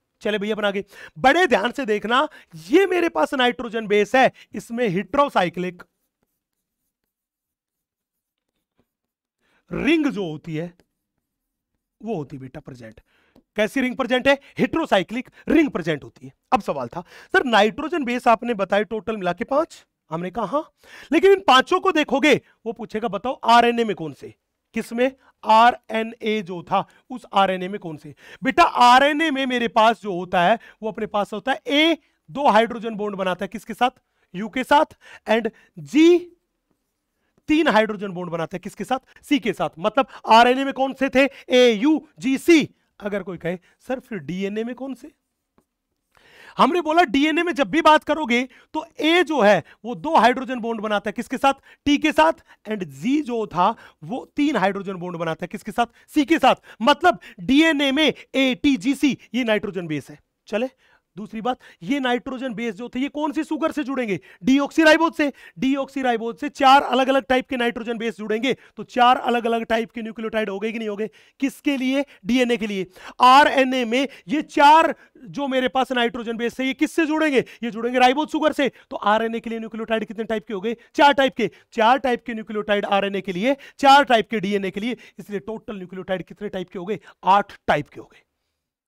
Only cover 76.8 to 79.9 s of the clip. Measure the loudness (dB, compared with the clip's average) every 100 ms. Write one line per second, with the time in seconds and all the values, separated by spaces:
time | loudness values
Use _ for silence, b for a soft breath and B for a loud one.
76.8 | -2 0 -2 0 0 0 -2 B -10 -6
77.8 | -4 2 2 2 -2 0 0 0 -2 b
78.8 | _ -4 0 0 0 -6 -8 -10 -10 -10
79.8 | -6